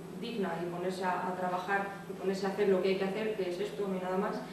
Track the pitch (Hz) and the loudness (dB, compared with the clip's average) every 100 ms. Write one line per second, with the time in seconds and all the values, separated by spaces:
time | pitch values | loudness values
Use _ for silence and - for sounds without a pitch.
0 | - - 233 220 185 170 175 175 185 185 | -10 -8 -4 -2 -2 -2 -2 -2 -2 0
1 | 190 180 185 180 180 180 202 202 196 - | 0 0 0 -2 0 0 0 0 0 -6
2 | - 190 190 190 190 214 196 185 196 190 | -8 -2 0 2 0 4 6 6 4 2
3 | 190 208 220 - 180 175 208 190 196 185 | 2 0 0 0 -2 -2 -2 -2 -2 -2
4 | 185 185 208 - - | 0 0 0 -2 -6